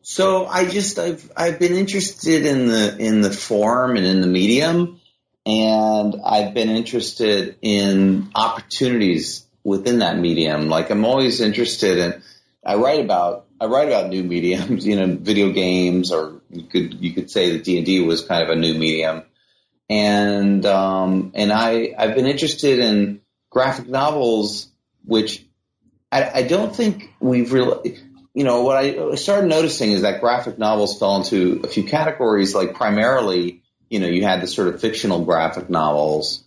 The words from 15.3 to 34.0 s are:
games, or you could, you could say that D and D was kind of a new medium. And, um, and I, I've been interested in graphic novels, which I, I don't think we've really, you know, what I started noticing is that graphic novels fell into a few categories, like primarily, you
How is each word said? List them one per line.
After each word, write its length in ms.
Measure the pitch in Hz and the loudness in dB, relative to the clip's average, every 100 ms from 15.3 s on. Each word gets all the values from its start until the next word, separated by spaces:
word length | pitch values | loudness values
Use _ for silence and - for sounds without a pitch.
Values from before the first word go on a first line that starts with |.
| 101 98 | 2 2
games, 580 | 95 90 92 90 90 90 | 2 0 2 2 0 0
or 320 | 82 78 - _ | -2 -4 -12 _
you 140 | 85 | -18
could, 300 | - 90 82 | -4 -2 -2
you 180 | - 90 | -6 -6
could 180 | 87 - | -6 -4
say 220 | 104 90 | 0 0
that 100 | 82 | -2
D 140 | - 90 | -2 -2
and 100 | 80 | 2
D 140 | 95 | 2
was 220 | 82 82 | 2 -2
kind 200 | - 85 | -2 -2
of 80 | 82 | 0
a 100 | 82 | 0
new 140 | 82 | 0
medium. 480 | 80 80 80 80 80 - _ _ _ _ _ - | 0 -2 0 -2 -4 -12 _ _ _ _ _ -4
And, 800 | 107 104 104 101 101 101 98 101 | 0 2 2 0 0 2 2 2
um, 640 | 98 95 95 95 95 92 | 2 2 0 0 0 -2
and 180 | - 104 | -2 0
I, 420 | 107 117 113 113 - | 2 2 0 -2 -2
I've 200 | 110 127 | 0 2
been 100 | 131 | 0
interested 540 | 143 160 - 143 127 | 0 -2 0 2 2
in 400 | 117 104 101 101 _ _ _ | 2 2 0 -4 _ _ _
graphic 360 | 127 131 127 123 | 0 0 -2 -6
novels, 800 | 135 143 151 120 110 104 - - _ _ _ | -2 0 0 0 2 -2 -6 -14 _ _ _
which 400 | - 110 107 - _ _ _ _ _ _ _ | -2 0 0 -8 _ _ _ _ _ _ _
I, 300 | 135 139 131 | -2 0 -2
I 20 | |
don't 320 | 127 185 214 | 0 0 0
think 380 | - 165 - - _ | 0 0 0 -10 _
we've 320 | 127 123 120 | 0 2 2
really, 480 | 131 123 - 120 - - - _ | 2 2 0 -6 -10 -20 -20 _
you 100 | 131 | -2
know, 180 | 135 120 | 0 2
what 140 | 127 135 | 2 2
I 380 | 135 - - 147 | 0 -2 -4 -4
started 320 | - 202 185 | 0 2 4
noticing 440 | 156 160 - 110 | 2 0 0 0
is 100 | 101 | 2
that 180 | 101 - | 0 0
graphic 380 | 120 120 120 - | 0 0 -4 -2
novels 400 | 107 107 101 - | 0 2 0 0
fell 180 | 98 98 | 0 0
into 440 | 95 101 90 - | 0 2 2 0
a 40 | - | -2
few 160 | - | -4
categories, 680 | 95 151 156 156 120 104 95 | -2 -2 -2 0 0 2 2
like 200 | 98 90 | 0 -2
primarily, 880 | - 110 104 113 131 107 90 87 - _ _ _ | -2 -2 2 2 2 0 -2 -2 -8 _ _ _
you 100 | 107 | -4